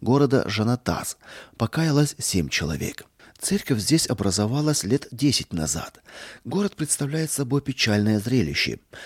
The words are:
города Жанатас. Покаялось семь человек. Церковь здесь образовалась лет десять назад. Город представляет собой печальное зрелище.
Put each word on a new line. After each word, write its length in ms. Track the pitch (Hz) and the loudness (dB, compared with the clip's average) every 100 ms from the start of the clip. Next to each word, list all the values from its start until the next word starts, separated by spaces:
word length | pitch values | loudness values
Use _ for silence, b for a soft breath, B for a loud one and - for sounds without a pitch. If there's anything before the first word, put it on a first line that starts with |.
города 440 | 104 135 139 131 - | 2 4 4 4 2
Жанатас. 680 | 104 110 123 - 78 - - B B B B | 0 0 0 -2 -4 -4 -10 B B B B
Покаялось 600 | 113 160 165 143 147 - | -4 0 2 2 2 0
семь 300 | - 95 71 | -2 0 0
человек. 560 | - 78 78 - - - _ B B | -2 -4 -4 -6 -8 -16 _ B B
Церковь 380 | - 202 - 120 | -2 -2 0 0
здесь 320 | 92 160 - | 2 2 2
образовалась 720 | 120 98 90 104 139 151 147 | 0 0 2 2 2 0 0
лет 240 | 98 139 - | 0 -2 -2
десять 400 | 120 139 - - | -2 2 2 -2
назад. 500 | 85 76 82 - - B B B B | -4 -2 -4 -6 -14 B B B B
Город 300 | 117 170 202 | -6 -2 -2
представляет 560 | - 151 - 139 156 156 | -2 -4 -2 -2 -2 -4
собой 320 | - 131 139 | -4 0 -2
печальное 560 | - 131 113 104 104 107 | -2 -2 2 4 4 2
зрелище. 640 | 107 127 78 71 - 58 _ B | 2 2 2 0 -2 -4 _ B